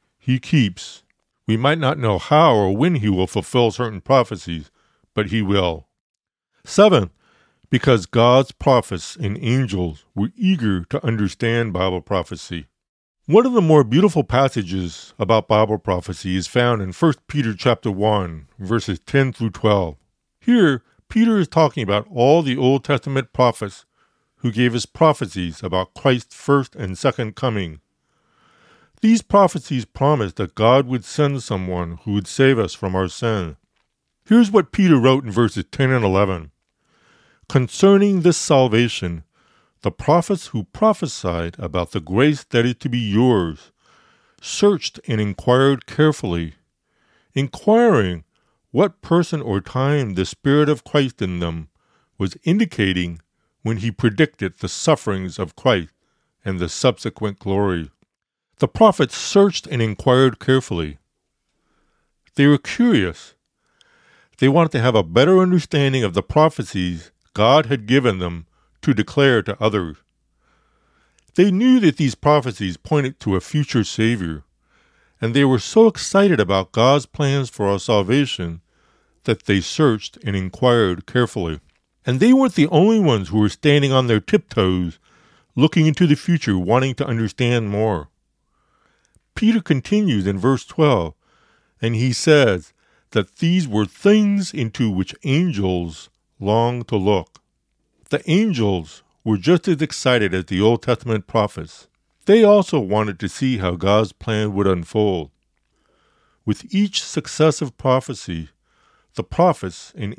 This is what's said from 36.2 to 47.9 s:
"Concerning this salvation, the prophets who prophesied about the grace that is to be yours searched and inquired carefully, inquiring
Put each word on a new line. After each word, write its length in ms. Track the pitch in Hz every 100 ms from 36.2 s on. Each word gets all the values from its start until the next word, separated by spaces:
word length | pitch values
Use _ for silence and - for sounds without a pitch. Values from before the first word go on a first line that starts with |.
| 101 87 78 _ _ _ _ _ _ _ _ _ -
"Concerning 720 | 135 123 - 196 202 202 190
this 160 | 170 156
salvation, 880 | - 139 127 110 120 - 90 82 - _ _ _ _ _
the 100 | 101
prophets 560 | - - 170 - 196 -
who 180 | 117 95
prophesied 920 | - 220 208 151 - 92 85 85 -
about 340 | 87 90 85
the 80 | 92
grace 440 | 78 98 147 147
that 240 | - 120 120
is 80 | 120
to 80 | 139
be 100 | 120
yours 720 | 110 104 127 110 82 76 _ _ _ _ _ _ _ _
searched 580 | - - 202 190 - - -
and 120 | 107
inquired 680 | 104 95 - 127 135 135 -
carefully, 640 | - 156 147 101 85 82 - _ _ _ _ _ _ _
inquiring 920 | - 139 - - 226 240